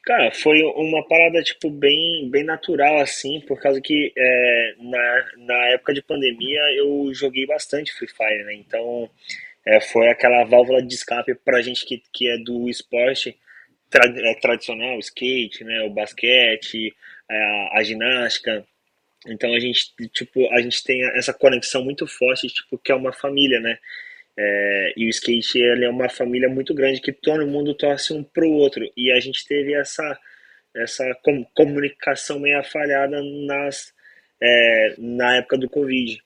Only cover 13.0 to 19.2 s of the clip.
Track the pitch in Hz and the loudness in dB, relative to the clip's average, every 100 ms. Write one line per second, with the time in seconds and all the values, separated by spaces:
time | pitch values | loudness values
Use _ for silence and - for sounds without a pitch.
13 | 123 135 123 - _ - _ _ _ 135 | 2 0 -6 -10 _ -20 _ _ _ 4
14 | 123 117 113 110 127 117 - 113 123 120 | 4 2 -2 0 0 0 -4 -8 -6 -8
15 | - - 127 131 110 - 113 113 110 104 | -10 -6 -4 -2 -4 -10 -8 -4 -4 -4
16 | 104 - 117 127 117 110 - 113 110 _ | -8 -2 4 4 4 0 -6 -8 -8 _
17 | - - _ 107 107 104 98 110 107 110 | -20 -20 _ -4 -2 -4 -2 0 0 -2
18 | 120 127 120 - 117 107 - _ _ _ | -2 0 -2 -4 -4 -6 -8 _ _ _
19 | _ _ | _ _